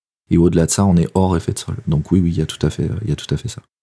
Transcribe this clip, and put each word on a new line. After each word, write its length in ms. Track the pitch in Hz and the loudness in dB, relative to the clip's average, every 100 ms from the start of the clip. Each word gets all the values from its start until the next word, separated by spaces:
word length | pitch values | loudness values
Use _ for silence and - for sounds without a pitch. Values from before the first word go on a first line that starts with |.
| _ _ _ | _ _ _
Et 80 | 85 | 4
au-delà 260 | 87 82 | 4 4
de 60 | 80 | 2
ça, 160 | - 101 | 2 2
on 100 | 85 | 2
est 120 | 80 | 2
hors 240 | 95 92 85 | 0 2 0
effet 160 | - | -2
de 60 | - | -6
sol. 180 | - 92 - | -8 -8 -2
Donc 240 | 76 - | -2 0
oui, 80 | 92 | 0
oui, 120 | 85 | 2
il 80 | 85 | -2
y 20 | |
a 60 | 78 | -4
tout 180 | - 76 | -2 -4
à 40 | |
fait, 140 | - | -2
euh, 120 | 82 - | -4 -4
il 80 | 110 | -4
y 20 | |
a 40 | - | -6
tout 160 | - | -4
à 40 | 143 | -6
fait 120 | 117 | -6
ça. 120 | - - _ | -14 -18 _